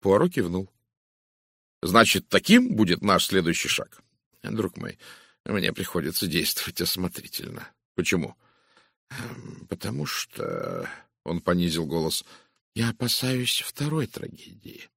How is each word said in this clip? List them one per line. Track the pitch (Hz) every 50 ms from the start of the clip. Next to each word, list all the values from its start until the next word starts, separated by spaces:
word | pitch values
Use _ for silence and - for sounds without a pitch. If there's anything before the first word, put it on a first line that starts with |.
Пуаро | _ 98 95 104 143 180
кивнул. | 180 - 101 87 85 92 95 - _ _ _ _ _ _ _ _ _ _ _ _ _ _ _ _ _ _ _ _ _ _
"Значит, | - 82 87 113 117 - - 95 - _
таким | - 98 - - 202 247 254 254 185
будет | 113 107 87 87 -
наш | - 101 95 85 -
следующий | - - 95 87 82 85 - - -
шаг?" | - - - - - - - _ _ _ _ _ _ _ _
"Друг | - - 110 107 90 - -
мой, | - - - _ - - - - - _ _ _ _
мне | - 104 101 - - -
приходится | - 95 - - 90 78 76 85 - - 90
действовать | 76 82 76 - - - - - 90 -
осмотрительно". | 90 87 - 92 90 87 - - - - - - - - 80 - - - _ _ _ _ _
"Почему?" | - 90 - - 90 76 60 - _ _ _ _ _ _ _ _ - _ _ _ _ _ _
"Эм, | - - - 120 - - - - - - - -
потому | - - - - 117 - 76
что", | 69 - - - - - - - - 50 50 - 50 50 50 50 - - - - _ _ _ _
он | - 82 87
понизил | - - 87 90 87 87 78 82 82
голос, | 73 76 85 80 80 - - - - - - _ _ _ _ _ _ _
"я | - 117 117
опасаюсь | 113 - 127 120 - - - 127 131 127 123 123 - -
второй | - - - - 147 151 151 160 135 -
трагедии". | - - - - - - - - - - _ - - - - - _